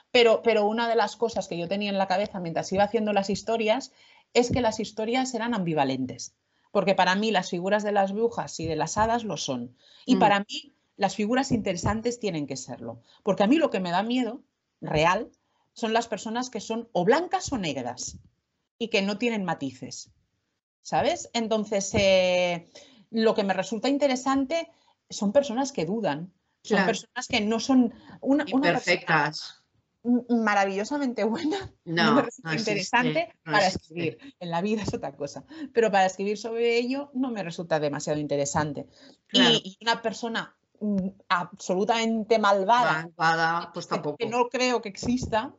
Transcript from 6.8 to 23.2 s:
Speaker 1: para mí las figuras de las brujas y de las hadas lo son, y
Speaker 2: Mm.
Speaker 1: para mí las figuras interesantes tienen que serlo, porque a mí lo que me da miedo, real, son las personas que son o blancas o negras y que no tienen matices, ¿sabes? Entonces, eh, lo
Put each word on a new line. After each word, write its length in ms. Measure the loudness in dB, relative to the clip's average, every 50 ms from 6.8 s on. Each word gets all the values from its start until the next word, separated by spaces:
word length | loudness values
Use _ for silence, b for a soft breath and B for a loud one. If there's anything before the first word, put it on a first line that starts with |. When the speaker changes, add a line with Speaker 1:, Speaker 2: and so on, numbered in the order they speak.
| 2 2 2
Speaker 1:
para 220 | 2 2 2 2
mí 160 | 0 0 0
las 180 | 0 0 -2 -2
figuras 320 | -4 -4 -2 0 0 0
de 100 | 0 0
las 200 | 0 2 2 0
brujas 480 | 0 -2 -2 -2 -2 -4 -10 -8 -8 -8
y 80 | -6
de 80 | -4 -2
las 240 | -2 -2 -2 0 0
hadas 240 | 0 2 0 0 -2
lo 140 | -4 -6
son, 380 | -6 -4 -4 -4 -6 -6 -10 -14 b b b b b b
y 120 | b 4
Speaker 2:
Mm. 20 | 6
Speaker 1:
para 200 | 6 6 4 4
mí 340 | 0 -4 -10 -16 -16 -18 _ _ _ _ _
las 180 | -2 -2 0 0
figuras 360 | 0 -2 0 0 0 0 0
interesantes 680 | 0 -2 0 -2 -2 -2 -2 -2 -2 0 -2 -4 -4 -2
tienen 260 | -4 -4 -4 -4 -4
que 120 | -6 -8
serlo, 440 | -10 -10 -12 -12 -12 -10 -12 -12 -14 b b b b b
porque 180 | 0 2 4
a 60 | 4
mí 80 | 4 4
lo 140 | 4 4 2
que 80 | 0 -2
me 100 | -2 0
da 140 | 0 0 0
miedo, 400 | 0 0 0 -2 -2 -4 -10 -14 _ _ _ _ _ _ _
real, 500 | -6 -2 2 4 4 4 4 2 -2 -6 _ _ _ _ _ _ _ _ _
son 200 | -6 -2 0 0
las 140 | 0 0
personas 440 | -2 -6 -8 -8 -6 -6 -6 -6 -6
que 80 | -8 -10
son 300 | -8 -6 -6 -8 -6 -4
o 140 | -2 0 2
blancas 460 | 2 2 2 0 -2 -4 -4 -4 -4 -6
o 40 |
negras 600 | -4 -4 -4 -4 -4 -6 -8 -8 -10 -12 -14 -14 -18 -20 _ _ _ _ _ _ _ _ _ _
y 120 | -8 -4 -2
que 120 | 0 0
no 160 | 0 0 -2
tienen 260 | -2 -2 -2 -2 -2 -2
matices, 680 | -4 -4 -4 -6 -8 -10 -10 -14 -14 -14 -16 -16 -18 _ _ _ _ _ _ _ _ _ _ _ _ _ _ -8
¿sabes? 460 | -2 0 0 2 0 0 -2 -4 -6 -4
Entonces, 560 | -4 -2 0 0 -2 0 -2 -2 -2 -2 0 0
eh, 720 | 4 4 6 6 6 6 4 4 2 2 2 0 -2 -6 B B B B B B B B B
lo 240 | 0 2